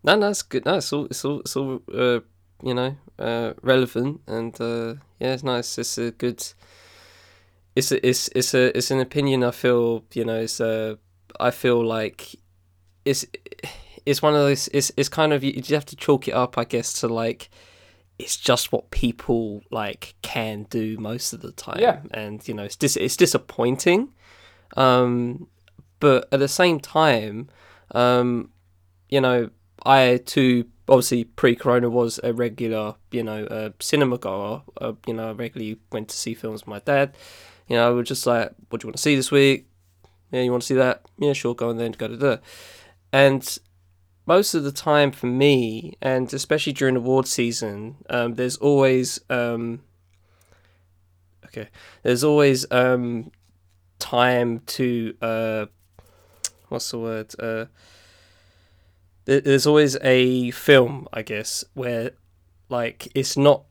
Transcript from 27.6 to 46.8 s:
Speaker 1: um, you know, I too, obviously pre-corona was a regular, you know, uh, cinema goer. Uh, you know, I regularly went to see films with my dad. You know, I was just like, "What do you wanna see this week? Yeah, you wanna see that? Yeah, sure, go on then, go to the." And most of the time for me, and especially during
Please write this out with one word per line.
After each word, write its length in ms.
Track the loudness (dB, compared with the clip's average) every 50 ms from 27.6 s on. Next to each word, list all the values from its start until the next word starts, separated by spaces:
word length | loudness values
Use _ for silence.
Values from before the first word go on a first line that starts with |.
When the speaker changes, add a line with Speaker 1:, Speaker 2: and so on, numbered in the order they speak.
| -20 -20 -20 _ _ _
Speaker 1:
um, 600 | 0 2 4 4 4 4 2 2 -2 -2 -4 -8 _ _ _ _ _ _ _ _ _ _ _ _
you 120 | 0 2
know, 280 | 2 4 2 2 0 -2 _ _ _ _ _ -6 4
I 320 | 6 6 8 8 6 4 2 0
too, 400 | -2 0 2 4 4 4 2 0 -4 _ _ _
obviously 360 | 6 6 6 6 2 -2 -2 -2
pre-corona 640 | -4 _ 2 2 2 2 2 0 2 2 2 2 2
was 300 | 0 0 0 0 -4 -4 -4
a 100 | -4 -2
regular, 600 | -2 -4 -6 -4 -6 -6 -4 -4 -4 -6 -6 -10 _ _ _
you 120 | -8 -6 -6
know, 220 | -6 -6 -8 -8
uh, 240 | -8 -8 -8 -8 -10 -10 _
cinema 380 | -6 -2 2 2 2 2 0
goer. 460 | -4 -6 -6 -6 -6 -6 -6 -8 -10 -12 -20 _ -10
Uh, 140 | -10 -10 -10 -8 -8
you 80 | -8 -8
know, 160 | -6 -8 -8
I 20 | -8
regularly 460 | -10 -10 -12 _ -10 -10 -10 -10 -12 _ _
went 180 | -10 -10 -10 -10
to 60 | -10
see 180 | -10 -8 -10 -10
films 280 | -8 -10 -10 -10 -10
with 60 | -14
my 120 | -14 -16 -10
dad. 360 | _ -2 0 0 0 -2 -4 -20 -20 -20 -20 -20 -20 -20 -20 _ _
You 100 | _ 2
know, 100 | 2 4
I 20 | 4
was 160 | 2 0 -2
just 180 | -4 -6 -4 0
like, 260 | 2 2 2 0 -2 -8 _ -16 _
"What 120 | -12 -10
do 40 | -10
you 40 | -10
wanna 80 | -10
see 180 | -2 0 2 2
this 140 | 2 2 2
week? 360 | 4 6 6 6 4 2 -4 _ _ _ _ _ _ _ _ _ _ _ _ _
Yeah, 100 | -4 -2
you 100 | 0 0
wanna 100 | 0 -2
see 140 | -2 0 2
that? 300 | 2 4 2 0 -2 _ -20 _
Yeah, 160 | -2 0 0 0
sure, 200 | 0 -2 -4 -4
go 160 | -2 -4 -4
on 80 | -2
then, 140 | -2 -4 -6
go 160 | -6 -6 -8
to 80 | -10 -6
the." 260 | -2 0 0 0 -2 _ -20 -20 -20 -20 -20 -20 -20 -20 -20 _ _ _ _
And 460 | 4 6 6 6 6 2 -4 -8 -12 -12 _ _ _ _ _ _ _ _ _ _ _ _ _
most 280 | 2 2 4 4 2 -2
of 100 | -2 -4
the 80 | -4
time 400 | -6 -4 0 2 4 4 4 2
for 140 | 0 -4 -4
me, 720 | -4 0 4 4 6 6 4 2 -2 -4 -8 -12 -14 -14 _
and 320 | -4 -2 0 0 -2 -4 -6
especially 400 | -10 -4 -2 -2 -2 -2 -4 -2
during 220 | 0